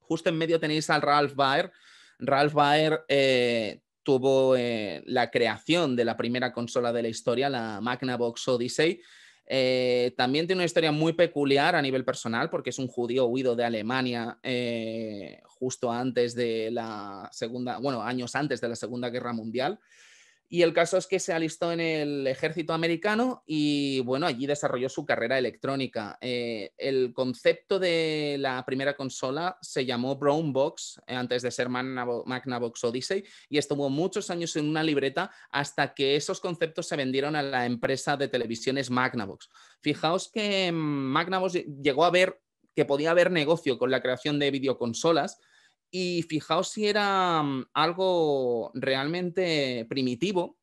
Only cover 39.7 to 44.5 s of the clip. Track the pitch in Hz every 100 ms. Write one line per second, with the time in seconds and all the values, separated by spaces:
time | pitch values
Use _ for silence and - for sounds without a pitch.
39.7 | _ 151 143 156 185 - 226 208 196 180
40.7 | 165 151 143 135 143 175 190 185 175 -
41.7 | 139 143 135 175 175 185 - _ _ _
42.7 | - 139 143 156 170 175 175 143 160 147
43.7 | 117 123 131 127 127 151 147 143